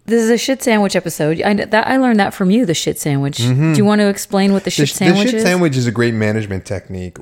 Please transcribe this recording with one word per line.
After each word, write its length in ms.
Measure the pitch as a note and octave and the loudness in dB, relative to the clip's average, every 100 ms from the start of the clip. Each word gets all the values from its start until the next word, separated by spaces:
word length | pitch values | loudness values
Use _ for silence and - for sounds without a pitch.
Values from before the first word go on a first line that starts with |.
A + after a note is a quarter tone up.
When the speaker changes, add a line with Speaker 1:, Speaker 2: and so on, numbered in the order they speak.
| - | -2
Speaker 1:
This 160 | A#3 | 0
is 60 | A3 | 2
a 80 | A#3 | 0
shit 240 | - C4 | 0 -2
sandwich 340 | B3+ G#3+ G3 F#3+ | 0 2 2 -2
episode. 460 | E3+ - D3+ E3 | -4 -2 -2 0
I, 120 | G3+ G3+ | 0 -2
that, 320 | - G#3+ - | 0 -2 0
I 100 | C4 | 0
learned 220 | B3+ A3 | 2 2
that 140 | G3 | 0
from 180 | - F#3 | 0 2
you, 140 | A3+ G3 | 2 2
the 100 | D#3 | -2
shit 240 | F3 - | -4 -4
sandwich. 400 | D#3 C#3 C#3 C#3+ | -2 -2 -2 -2
Speaker 2:
Mm-hmm. 340 | A#2+ B2+ D#3+ | 0 2 2
Speaker 1:
Do 40 | D3+ | 2
you 80 | G#3 | 2
want 160 | G#3 | 2
to 60 | G#3 | 0
explain 460 | G3+ - G3 G3 | -2 -4 0 2
what 80 | G3 | 0
the 40 | F#3 | -2
Speaker 2:
The 40 | |
Speaker 1:
shit 180 | E3 C#3+ | -2 -2
Speaker 2:
sh-, 40 | |
Speaker 1:
sandwich 300 | - D#3+ F#3+ A#3 | 2 2 2 2
Speaker 2:
the 60 | |
shit 20 | A3 | 0
Speaker 1:
is? 40 | |
Speaker 2:
sandwich 320 | G3+ F3+ E3 C3 | 0 2 2 0
is 120 | A#2+ | 0
a 40 | |
great 220 | A2 A#2+ | 0 0
management 500 | A2+ G#2+ A2 G#2 F#2+ - | 0 0 -2 -4 -8 -8
technique 520 | F#2+ - F#2 F2+ - | -10 -10 -10 -12 -4